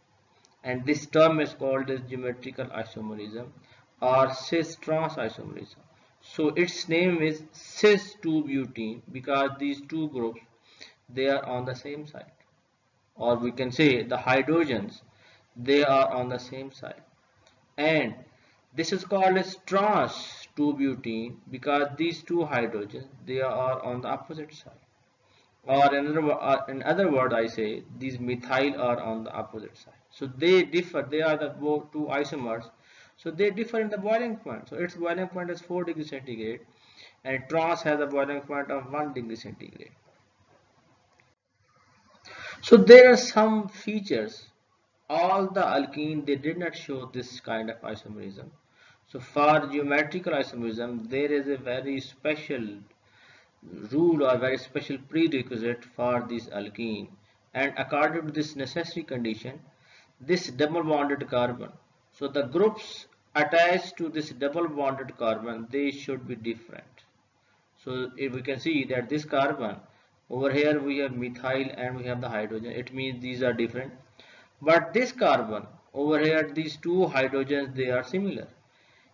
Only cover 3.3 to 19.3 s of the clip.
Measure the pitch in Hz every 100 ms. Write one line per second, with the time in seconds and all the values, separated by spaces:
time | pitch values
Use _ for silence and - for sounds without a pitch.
3.3 | 110 131 - - - _ _ 127 131 131
4.3 | - - 165 160 - - 156 160 151 113
5.3 | 113 110 95 - - _ _ _ _ -
6.3 | - 151 151 175 - - 165 185 170 156
7.3 | 156 - - - - 208 202 - - 165
8.3 | 156 143 139 123 - 110 120 - 131 127
9.3 | 139 139 131 143 139 - 160 156 127 117
10.3 | 117 - _ _ - - _ _ 123 135
11.3 | 139 - 123 127 127 147 147 151 - -
12.3 | _ _ _ _ _ _ _ _ - 120
13.3 | 120 120 120 127 127 151 123 113 123 127
14.3 | 131 135 160 156 113 104 - - _ _
15.3 | _ _ 120 123 143 143 135 135 127 123
16.3 | 123 - 131 135 - - - - _ _
17.3 | _ _ _ _ - 151 156 123 104 -
18.3 | _ _ _ _ 135 165 190 - 196 190